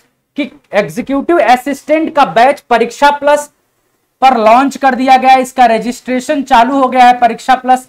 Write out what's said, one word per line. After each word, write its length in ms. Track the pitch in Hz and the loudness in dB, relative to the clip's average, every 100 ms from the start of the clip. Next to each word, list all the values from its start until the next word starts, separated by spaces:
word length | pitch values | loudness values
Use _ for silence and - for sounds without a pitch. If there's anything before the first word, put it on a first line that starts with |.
| _ _ _ - | _ _ _ -10
कि 140 | - - _ | -10 -12 _
executive 640 | 190 165 175 - 277 294 339 | -4 -4 -6 -6 -4 -2 0
assistant 760 | 220 247 285 277 - 311 320 | 2 0 -2 -8 -2 -2 -2
का 100 | 277 220 | -2 0
batch 340 | 220 254 277 | 2 2 0
परीक्षा 480 | - 226 233 - 285 | -2 -2 -2 0 0
plus 340 | 285 285 294 294 _ _ _ _ _ _ - | 0 0 -2 -4 _ _ _ _ _ _ -2
पर 140 | 262 233 | 0 2
launch 380 | 214 240 269 - | 2 2 0 -2
कर 180 | 269 | -2
दिया 220 | 240 262 262 | 0 2 2
गया 140 | 262 | 4
है, 100 | 262 | 2
इसका 220 | 254 - 240 | 0 0 0
registration 760 | 226 220 247 - 254 254 302 | 0 -4 -10 -6 -6 -4 -6
चालू 360 | - 233 240 277 | 0 2 2 0
हो 100 | 254 | 0
गया 160 | 247 | 2
है 140 | 247 247 | 2 2
परीक्षा 340 | 233 226 - 254 | 0 -2 -4 -2
plus 320 | 254 254 | 0 -2